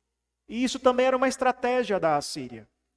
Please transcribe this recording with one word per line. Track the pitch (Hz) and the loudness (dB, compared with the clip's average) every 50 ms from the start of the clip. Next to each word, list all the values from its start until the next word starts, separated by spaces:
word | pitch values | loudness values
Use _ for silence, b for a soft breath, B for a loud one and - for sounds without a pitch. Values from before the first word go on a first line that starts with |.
| _ _ _ _ _ _ _ _ _ - | _ _ _ _ _ _ _ _ _ -10
E | - 233 | -4 -2
isso | 262 247 - 269 | -2 -2 -2 0
também | 262 254 247 240 254 | 2 2 4 4 4
era | 262 262 | 2 2
uma | 254 269 262 | 2 0 0
estratégia | 247 - 262 254 247 - - 240 254 254 247 190 202 185 | 0 0 0 0 0 0 0 0 0 0 0 0 0 0
da | 165 160 151 143 | 2 2 2 2
Assíria. | 143 - - 156 127 120 117 110 107 - _ _ _ _ _ | 0 -4 -8 -10 -10 -10 -12 -16 -18 -20 _ _ _ _ _